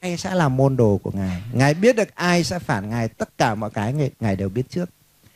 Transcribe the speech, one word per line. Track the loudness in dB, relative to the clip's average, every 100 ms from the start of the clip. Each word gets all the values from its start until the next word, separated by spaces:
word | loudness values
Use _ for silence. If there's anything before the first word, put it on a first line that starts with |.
ai | -8 -6
sẽ | -4
là | 0 2
môn | 4 2 4
đồ | 2 2
của | -2
Ngài. | -4 -4 -4 -4
Ngài | 2 2
biết | 4 4 2
được | 0
ai | -2 2 2
sẽ | 2 -4
phản | -4 -4 -2
Ngài. | -4 -4
Tất | -4 -6 0
cả | 0
mọi | 0 -4
cái | -4 -2
Ngài, | -2 -2 -2
Ngài | -2 -2
đều | -2
biết | -4 -4
trước. | -4 -6 _ _ _ _